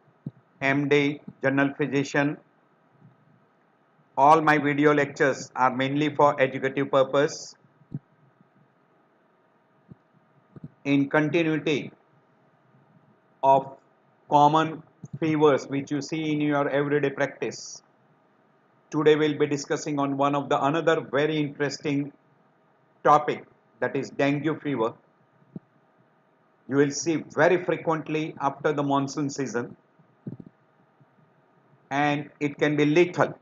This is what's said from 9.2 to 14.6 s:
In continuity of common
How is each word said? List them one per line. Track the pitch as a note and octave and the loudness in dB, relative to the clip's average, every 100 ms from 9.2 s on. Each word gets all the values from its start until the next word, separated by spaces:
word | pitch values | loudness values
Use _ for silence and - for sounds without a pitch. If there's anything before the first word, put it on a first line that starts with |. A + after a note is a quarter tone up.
| _ _ _ _ _ _ - - _ _ _ _ _ - - _ | _ _ _ _ _ _ -20 -20 _ _ _ _ _ -20 -20 _
In | C#3+ C#3+ C#3 | -2 0 2
continuity | D3+ D3+ E3+ D#3+ D#3 D#3+ C3+ - - _ _ _ _ _ _ _ _ _ _ _ _ _ _ | 2 2 0 0 -2 -2 -4 -4 -16 _ _ _ _ _ _ _ _ _ _ _ _ _ _
of | C3+ C3+ C#3 - _ _ _ _ - | 2 2 0 -14 _ _ _ _ 0
common | D3 D3 D#3 | 4 4 4